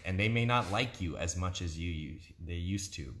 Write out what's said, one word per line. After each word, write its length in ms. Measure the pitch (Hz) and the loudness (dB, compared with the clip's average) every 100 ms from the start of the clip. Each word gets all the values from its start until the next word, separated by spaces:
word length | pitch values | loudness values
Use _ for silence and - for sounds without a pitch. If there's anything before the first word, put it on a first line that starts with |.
and 140 | - 92 | -2 2
they 100 | 107 | 4
may 160 | 117 | 4
not 280 | 117 123 107 | 6 4 4
like 280 | 104 123 - | 2 0 0
you 160 | 90 65 | -2 0
as 200 | 82 90 | -2 0
much 260 | 92 - | 0 0
as 160 | 87 78 | -2 -2
you, 100 | 85 | -2
you, 260 | 80 73 78 - - | -2 -4 -8 -12 -12
they 100 | 82 | -6
used 400 | 87 87 98 - | -2 0 0 -2
to 200 | - 67 - | -6 -8 -6